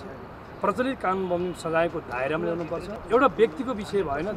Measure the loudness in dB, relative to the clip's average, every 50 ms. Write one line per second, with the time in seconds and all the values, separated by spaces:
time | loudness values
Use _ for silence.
0 | -12 -14 -14 -14 -14 -14 -16 -16 -16 -16 -8 -2 0 0 2 2 0 0 0 0
1 | 0 0 0 0 2 0 0 0 0 -2 -4 -4 -4 2 4 4 4 4 0 -4
2 | -6 -4 -4 -2 0 0 0 0 0 0 -2 -2 -2 -4 -4 -6 -6 -8 -10 -10
3 | -2 4 4 6 6 6 6 6 4 4 4 -4 -4 -4 -4 -4 -4 -2 -2 0
4 | 0 0 -2 -2 -2 -4 -6